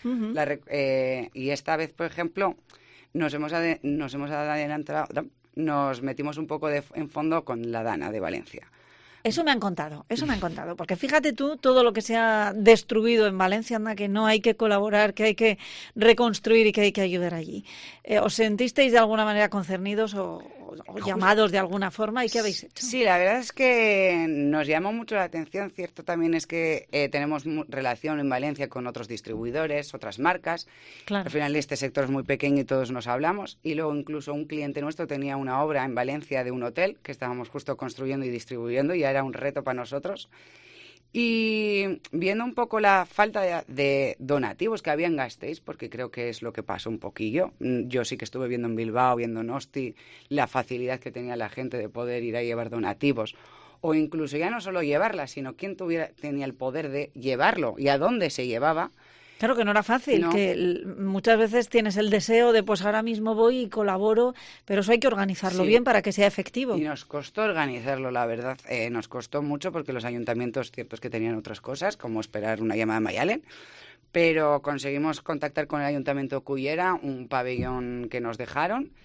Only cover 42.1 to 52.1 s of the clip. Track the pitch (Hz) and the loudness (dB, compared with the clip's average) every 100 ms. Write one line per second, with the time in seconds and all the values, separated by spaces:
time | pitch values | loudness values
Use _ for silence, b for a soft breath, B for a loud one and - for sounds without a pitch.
42.1 | 165 185 208 233 - 233 220 208 190 180 | -2 0 0 -2 -2 -2 2 4 4 2
43.1 | - 214 214 190 170 - 131 139 139 135 | 0 0 2 0 -2 -4 0 2 4 2
44.1 | - 131 143 123 - 202 220 - 151 170 | -2 -2 0 0 -2 -2 -2 -2 0 0
45.1 | 156 127 - 120 160 - - 117 113 123 | 0 -4 -8 -10 -10 -12 -12 -12 -10 -10
46.1 | - 120 110 117 117 117 92 - 110 92 | -6 -8 -6 -8 -10 -8 -6 -6 -6 -8
47.1 | - 110 135 185 - 127 123 117 127 117 | -6 -4 0 -2 -4 -2 -2 -2 -2 -2
48.1 | 127 113 123 127 123 120 113 113 113 127 | -6 -8 -6 -4 -4 -2 -4 -2 2 2
49.1 | 120 120 113 113 131 - 139 123 - B | 2 0 -4 -6 -6 -8 -8 -8 -10 B
50.1 | B B 143 123 131 120 127 123 127 - | B B -2 0 -2 -4 -4 -4 -6 -8
51.1 | 120 123 120 107 - 127 123 107 117 123 | -10 -8 -6 -6 -6 -8 -6 -6 -6 -6